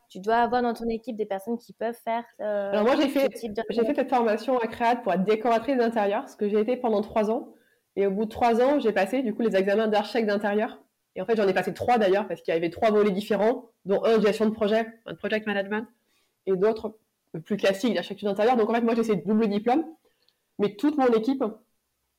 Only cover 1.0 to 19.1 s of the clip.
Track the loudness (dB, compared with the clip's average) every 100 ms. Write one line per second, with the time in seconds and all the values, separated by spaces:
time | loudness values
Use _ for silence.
1 | -6 -8 -6 -6 -6 -8 -10 -8 -8 -6
2 | -6 -6 -6 -10 -4 -4 -2 0 2 2
3 | 0 0 0 -2 -8 -8 -4 0 0 0
4 | 0 0 2 0 -2 -2 -2 -2 0 0
5 | 0 0 0 0 2 0 0 0 0 0
6 | 0 -2 -4 -4 0 0 0 0 0 -2
7 | 0 0 0 -2 -6 -16 _ _ _ -2
8 | 0 0 -4 0 2 4 4 2 2 0
9 | 0 0 -2 -2 0 2 2 2 2 0
10 | 0 -2 0 0 0 -2 -2 -6 _ _
11 | _ -8 -2 2 2 0 -2 -2 0 2
12 | 4 2 0 -6 -4 -2 -2 0 2 4
13 | 2 0 -2 2 2 0 -6 _ -2 0
14 | 4 4 4 2 0 0 0 0 -2 -8
15 | -16 -10 -6 -4 -2 -4 -4 -6 -8 _
16 | _ _ _ _ -4 2 2 0 -6 -12
17 | _ _ _ -14 -6 -2 0 0 0 -2
18 | -4 -6 -4 2 2 4 2 2 2 2
19 | 0